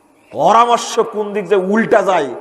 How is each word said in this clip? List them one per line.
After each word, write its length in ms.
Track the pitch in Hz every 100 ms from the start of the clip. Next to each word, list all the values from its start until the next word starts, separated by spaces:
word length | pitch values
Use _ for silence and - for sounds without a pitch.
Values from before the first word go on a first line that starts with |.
| _ _ _
পরামর্শ 680 | 107 160 220 240 233 - -
কোন 320 | 214 208 208
দিক 160 | 202 175
যে 80 | 196
উল্টা 460 | 185 214 202 220
যায়, 260 | 190 180 139 117